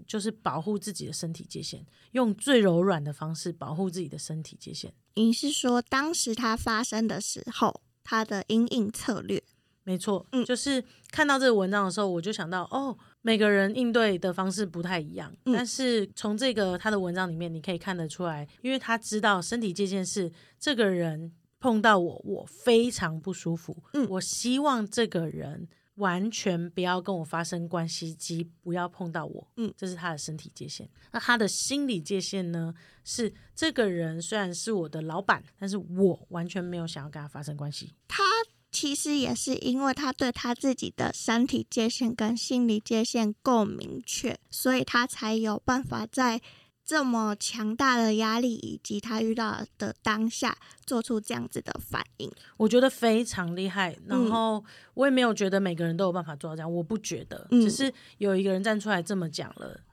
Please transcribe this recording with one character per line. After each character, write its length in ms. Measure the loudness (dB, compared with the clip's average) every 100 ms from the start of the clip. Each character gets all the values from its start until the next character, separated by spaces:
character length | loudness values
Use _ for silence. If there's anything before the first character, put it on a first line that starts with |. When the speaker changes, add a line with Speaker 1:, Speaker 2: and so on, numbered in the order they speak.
| -8
Speaker 1:
就 140 | -4
是 100 | -4
保 320 | -2 -4 -2
护 160 | -2 -4
自 160 | -4
己 140 | -8 -8
的 60 |
身 200 | -6 -6
体 100 | -8 -10
界 180 | -10
限， 200 | -10 -12 -16 _ _
用 240 | 0 0 0
最 240 | 6 8
柔 240 | 8 6
软 200 | 4 2
的 80 | -2
方 220 | -6 -6
式 180 | -6 -6
保 220 | -8 -6
护 160 | -2 -2
自 100 | -4
己 80 | -8
的 120 | -8
身 240 | -8 -8
体 120 | -8 -14
界 120 | -14
限。 220 | -12 -12 -16 _ 2
Speaker 2:
你 180 | 4
是 160 | 4 0
说 320 | 0 2 2
当 320 | 2 0 0
时 220 | 0 -2 0
他 200 | 0 0
发 280 | 0 0
生 240 | 0 0 0
的 120 | -2
时 240 | -6 -8 -8
候， 300 | 0 0 0 _ _ -2
他 140 | -2
的 180 | 0 -4 0
因 180 | 2 4
应 180 | 2 -2
策 300 | -2 -4 -4
略？ 240 | -2 -4 -6 _ _ _
Speaker 1:
没 140 | -4 -4
错， 280 | 0 -2 -2
Speaker 2:
嗯。 140 | -2 0
Speaker 1:
就 100 | -2
是 260 | 0 -2 -2 -16 -8
看 160 | 2 4
到 100 | 6
这 80 | 6
个 80 |
文 160 | 6 4
章 140 | 2
的 80 | 0
时 80 | 0
候， 80 | 0
我 140 | 0
就 100 | -4
想 180 | -4 -4
到， 140 | -4 -2
哦， 260 | -2 -4 -6 -12 _
每 160 | 2 4
个 120 | 6
人 260 | 6 4 2
应 160 | 2
对 260 | 4 4 4
的 140 | 0
方 180 | 0 -2
式 160 | -2 -4
不 160 | -4
太 160 | -2 -2
一 180 | -4 -8
样， 140 | -12 -6
Speaker 2:
嗯。 100 | 0
Speaker 1:
但 140 | 2 2
是 420 | 0 2 2 0 -4
从 220 | -2 0
这 160 | 0
个 240 | 2 0 2
他 120 | 0
的 80 | 0
文 160 | 0
章 160 | 0 -2
里 60 | -2
面， 180 | -4
你 60 | -6
可 140 | -4
以 40 | -4
看 200 | -4 -4
得 100 | -4
出 160 | -4
来， 240 | -4 -4 -8 _
因 100 | -4
为 80 | -2
他 180 | 0 -2
知 220 | 0 0
道 220 | 4 2
身 180 | 2 -2
体 140 | -2
界 120 | 0 0
限 200 | 0 -2
是 260 | -2 -4 -6 -20 -6
这 160 | -2
个 160 | 2 4
人 440 | 4 0 -2 -8 -14 _ _
碰 220 | 2 4
到 180 | 6 6
我， 220 | 4 -4
我 220 | -8 -8 -8
非 440 | -4 4 6 4
常 300 | 0 -4 -4
不 140 | -6
舒 200 | -6 -4
服， 300 | -4 -6 -14 -8
Speaker 2:
嗯。 160 | -2 0
Speaker 1:
我 100 | -2
希 380 | -4 -4 0 2
望 300 | 2 2 0
这 160 | 0 0
个 220 | 0 -4
人 400 | -6 -8 -10 -12 _ _ -4
完 340 | 0 0 -2
全 380 | -2 -2 -2 -2
不 100 | -2
要 220 | 0 0
跟 160 | 0 -4
我 60 | -4
发 180 | -4
生 240 | -4 -6 -4
关 220 | -2 -2
系 240 | -4 -8
及 340 | -10 -6 -6 -6 _
不 100 | -6
要 160 | -4 -4
碰 240 | -6 -8
到 140 | -6 -8
我， 220 | -10 -14 -6
Speaker 2:
嗯。 160 | -6 -4
Speaker 1:
这 100 | -8
是 100 | -6
他 160 | -6
的 60 | -6
身 200 | -8 -10
体 120 | -12 -14
界 100 | -12
限。 240 | -12 -14 _ -10
那 80 | -6
他 180 | 2 2
的 80 | 2
心 400 | 0 -2 -2 0
理 140 | -2
界 220 | -2 -4
限 320 | -2 -4 -2
呢？ 200 | -4 -4 -8 -16 _ -10
是 240 | -4 -4 -4 -18 -2
这 160 | -2
个 180 | 2 2
人 320 | 2 -2 -4
虽 160 | -4 -2
然 160 | -2
是 160 | -4 -2
我 200 | -2 -2
的 120 | -4
老 180 | -4 -4
板， 200 | 2 2 0 -10
但 100 | -6
是 100 | -6
我 500 | -4 4 4 4 -6
完 180 | -6 -6
全 160 | -4
没 140 | -6 -6
有 100 | -6
想 200 | -8 -10
要 40 |
跟 140 | -12
他 20 | -12
发 160 | -10
生 140 | -8 -6
关 160 | -6
系。 220 | -8 -12 _ -8
Speaker 2:
他 160 | 0 4 4 0 _ _
其 240 | -4 -2
实 220 | -2 0 0
也 180 | 0
是 220 | -2 -2 -2
因 300 | 0 0 0
为 80 |
他 180 | 0 -2
对 180 | 0 -2
他 240 | -2 -4
自 220 | 0 0 0
己 180 | -4 -2
的 120 | -4
身 340 | -2 0 2 2
体 180 | 0 -2
界 180 | 0 0
限 260 | 0 -2
跟 220 | 0 -2 -2
心 320 | 0 2 4
理 140 | 2
界 240 | 0 0 2
限 280 | 2 0 0
够 220 | 2 4
明 400 | 2 -2 -8 -10 -6
确， 320 | -4 -4 -6 _
所 240 | -2 2 2
以 80 |
他 240 | 2 0 0
才 300 | -2 -2 0
有 200 | 0 -2
办 180 | 0 0
法 240 | 0 -6 -4
在 360 | 0 0 0 -6 -20 _ _
这 180 | -2 0
么 320 | 2 2 0 -2
强 340 | -4 -4 -2
大 240 | 2 4 4
的 180 | 4 4
压 260 | 2 2
力 120 | 0
以 240 | -2 -6 -10
及 160 | -6 -6
他 220 | -4 -2
遇 120 | 0
到 320 | 0 -2 -4 -8 -8
的 180 | -8 -4
当 260 | 0 2 0
下 280 | 0 -2 -4 -10 -18 -4
做 160 | -2
出 160 | 0 -2
这 140 | -2
样 140 | -6 -4
子 140 | -8
的 180 | -8 -10
反 220 | -6 -8 -8 -10
应。 120 | -12 -12 -16 2
Speaker 1:
我 100 | 6
觉 140 | 6
得 80 | 6
非 340 | 4 4 4
常 320 | 2 -2 -4 -2
厉 140 | -2
害， 280 | 0 -2 -4 -2
Speaker 2:
嗯。 140 | 2 2
Speaker 1:
然 60 |
后 300 | 2 2 0 -6 -20 -12 2
我 120 | 4
也 20 |
没 120 | 6
有 120 | 4
觉 160 | 4 2
得 120 | 2
每 120 | 2
个 120 | 0 0
人 100 | 2
都 80 |
有 80 | 2
办 100 | 0
法 140 | -4 -8
做 140 | -10
到 60 | -8
这 20 |
样， 120 | -4
我 120 | -2
不 140 | -2 -4
觉 260 | -4 -8
得， 240 | -8 -12 4
Speaker 2:
嗯。 100 | 6
Speaker 1:
只 100 | 6
是 200 | 4 -2 -2 -16 -2
有 180 | 2 2
一 80 |
个 80 | 2
人 100 | 2
站 160 | 0 0
出 120 | 0
来 120 | -2
这 140 | 0 -2
么 140 | -2
讲 200 | -6 -10 -10
了， 220 | -14 -14 -20